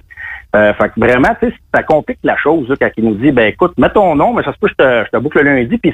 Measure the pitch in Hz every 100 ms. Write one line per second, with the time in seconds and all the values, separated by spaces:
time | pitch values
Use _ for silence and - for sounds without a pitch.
0 | - - - - - 104 107 - 107 -
1 | 113 123 180 226 240 - _ 127 - 151
2 | - - - - 143 165 117 139 110 -
3 | 113 101 143 123 107 - 180 - 147 214
4 | 185 147 196 214 143 - 202 - 135 120
5 | 101 113 139 156 143 135 120 233 156